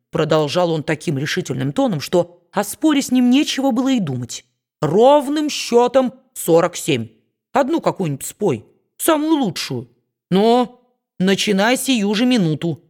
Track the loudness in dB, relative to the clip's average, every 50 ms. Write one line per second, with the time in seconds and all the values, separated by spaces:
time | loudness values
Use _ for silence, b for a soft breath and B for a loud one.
0 | _ _ -4 -4 0 2 2 0 0 0 0 -2 0 0 -2 -4 -2 -4 -6 -4
1 | -4 -6 -4 -4 -4 -4 -6 -6 -6 -6 -6 -4 -4 -4 -2 0 0 0 -2 -4
2 | -6 -2 0 0 0 0 -6 _ _ _ _ -6 -6 -6 -6 -2 0 2 2 2
3 | 0 0 0 2 4 4 4 4 2 0 -4 -2 0 0 0 0 0 0 0 0
4 | -2 -4 -6 -6 -8 -10 -12 -16 -18 _ _ _ _ _ _ _ -4 0 4 6
5 | 6 6 6 4 2 0 -4 -2 -2 -4 -4 -6 -6 0 2 2 2 4 2 2
6 | 0 0 -4 -10 _ _ _ -10 0 2 2 4 4 2 -4 -6 -4 -2 -2 -2
7 | -2 -8 _ _ _ _ _ _ _ _ _ 0 0 0 0 0 0 -2 -2 -2
8 | -4 -4 -4 -6 -8 -14 -8 _ -2 -2 -2 -2 -6 _ _ _ _ _ _ _
9 | 0 0 0 0 2 0 0 2 0 -2 -2 -6 -8 -8 -8 -10 -10 -12 _ _
10 | _ _ _ _ _ _ 0 2 4 4 4 2 2 -2 -6 _ _ _ _ _
11 | _ _ _ _ 0 0 0 0 0 -2 0 0 2 0 0 0 0 -2 0 0
12 | 0 -2 0 0 0 2 2 2 2 0 -2 -2 -4 -6 -6 -6 _ _